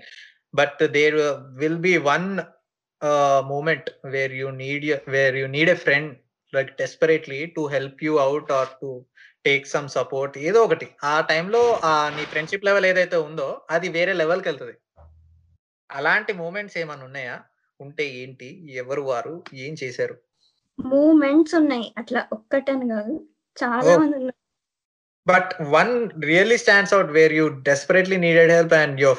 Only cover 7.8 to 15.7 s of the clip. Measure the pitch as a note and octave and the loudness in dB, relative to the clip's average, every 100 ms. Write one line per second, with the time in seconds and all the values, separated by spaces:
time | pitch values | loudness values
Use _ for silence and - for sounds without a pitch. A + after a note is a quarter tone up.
7.8 | C3+ C3+ D#3 D3+ C3+ D3 D3 C#3 B2+ - | -6 -6 -2 0 2 -2 -2 -2 -4 -8
8.8 | C#3 B2+ B2 _ - _ D3 C#3 C3+ D#3 | -14 -14 -16 _ -20 _ -2 -2 -2 -8
9.8 | C#3+ C#3 B2+ C3+ C#3 C#3 D3+ A3 G#3+ D#3+ | -4 -6 -4 -4 -6 -6 0 2 4 0
10.8 | - - C#3+ D3+ D#3+ D#3+ F3+ A#3 A#3+ A3 | -4 -8 -2 -2 0 -2 0 2 2 2
11.8 | D#3+ D3+ D3+ D3 D3 D3+ D#3+ G3 G3 G3+ | 2 0 0 -4 -8 -6 -6 -4 0 2
12.8 | F#3 F#3 F3+ F3 D3+ D#3 C#3 A3 - E3 | 2 2 0 -2 -4 -6 -8 -8 -4 -4
13.8 | F3+ E3 F3+ F#3 D#3+ F#3 F3+ C#3 B2 - | -2 -2 -2 0 0 -2 -4 -8 -12 -18
14.8 | _ _ - _ _ _ _ _ _ | _ _ -20 _ _ _ _ _ _